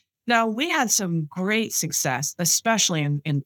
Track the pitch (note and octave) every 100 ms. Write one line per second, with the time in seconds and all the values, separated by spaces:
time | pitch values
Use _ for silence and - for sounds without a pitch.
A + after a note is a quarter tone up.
0 | _ _ - A#3 A3+ A3 E4 D#4+ A#3 -
1 | F#3+ E3 D3+ - F#3+ G#3+ A3+ - D#3 -
2 | D3+ B2+ D3 - E3+ - A3+ A3+ - E3
3 | D3 D3 D#3 C#3+